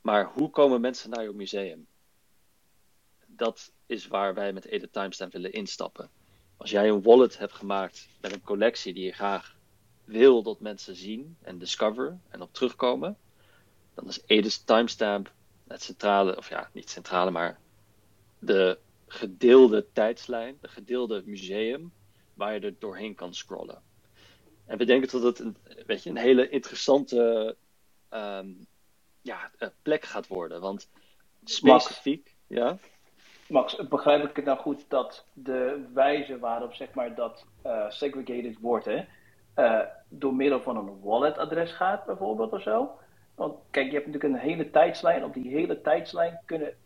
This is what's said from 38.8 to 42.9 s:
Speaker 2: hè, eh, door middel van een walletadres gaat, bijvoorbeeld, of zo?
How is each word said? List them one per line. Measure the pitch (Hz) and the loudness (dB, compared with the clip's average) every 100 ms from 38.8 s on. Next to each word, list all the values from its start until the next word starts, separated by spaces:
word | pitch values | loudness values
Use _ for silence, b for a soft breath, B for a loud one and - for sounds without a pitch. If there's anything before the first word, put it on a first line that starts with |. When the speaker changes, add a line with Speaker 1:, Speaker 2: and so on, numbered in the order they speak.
Speaker 2:
hè, | - 120 190 b b b _ | 0 -6 -6 b b b _
eh, | - 123 113 - - _ | 2 4 4 0 -8 _
door | - 139 | -6 -2
middel | 131 139 131 | 2 2 2
van | 131 117 | -2 -6
een | 98 98 | -6 -10
walletadres | 98 113 147 151 156 160 165 | -2 2 2 0 -4 -2 -4
gaat, | - 185 202 - | -2 -2 -2 -6
bijvoorbeeld, | 185 190 220 220 | -6 -4 -4 -4
of | 208 | -4
zo? | 202 220 277 | -2 -2 -2